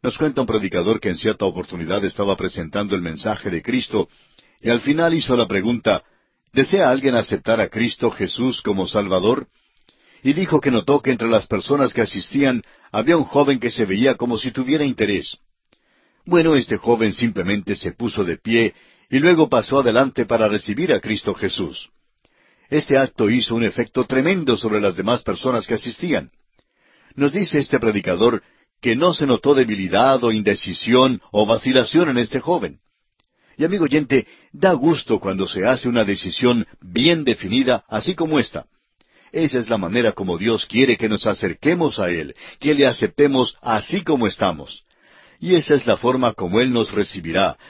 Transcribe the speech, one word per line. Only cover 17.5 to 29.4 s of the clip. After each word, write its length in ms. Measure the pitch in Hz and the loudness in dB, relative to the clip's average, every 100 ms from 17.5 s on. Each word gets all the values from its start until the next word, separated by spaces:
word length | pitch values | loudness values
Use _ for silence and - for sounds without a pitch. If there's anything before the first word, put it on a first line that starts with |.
| 104 98 98 | -2 -2 -6
se 160 | 85 | -6
puso 320 | - 117 107 | -6 -6 -2
de 140 | 90 80 | -4 -4
pie 380 | - 117 110 - _ _ _ | 0 2 2 -2 _ _ _
y 80 | 131 | 2
luego 320 | 160 165 143 | 4 4 4
pasó 300 | 123 - 139 | 2 2 2
adelante 460 | 123 113 135 - 107 | 4 2 2 -2 -2
para 220 | 113 110 | 2 2
recibir 460 | 104 - 104 180 | 0 -4 -4 0
a 60 | 104 | 0
Cristo 340 | 110 107 - | 0 -4 -4
Jesús. 560 | 95 98 - 85 65 - _ _ _ _ _ _ _ _ | -4 -4 -4 -8 -8 -18 _ _ _ _ _ _ _ _
Este 280 | 147 - 135 | -4 2 2
acto 320 | 135 - 107 | 0 0 0
hizo 260 | 123 - 117 | 2 0 -2
un 80 | |
efecto 400 | 117 - 113 - 123 | -2 -2 -4 -2 0
tremendo 520 | 131 147 190 139 113 | 0 0 0 0 -2
sobre 220 | 113 104 | 0 0
las 160 | 101 87 | 0 -2
demás 280 | 98 - | -2 -2
personas 420 | - 92 131 120 - | -2 -4 -2 -4 -4
que 80 | |
asistían. 580 | 113 - 110 175 120 65 _ _ _ _ _ _ _ _ - | -6 -6 -8 -4 -4 -6 _ _ _ _ _ _ _ _ -2
Nos 160 | 143 | -2
dice 280 | 165 185 147 | 0 0 0
este 200 | 135 131 | 0 0
predicador 640 | 113 104 95 87 113 120 _ _ _ _ | 0 0 -2 2 2 2 _ _ _ _
que 160 | 120 117 | -2 2
no 160 | 175 | 2
se 120 | 156 147 | 0 0
notó 300 | 113 | 2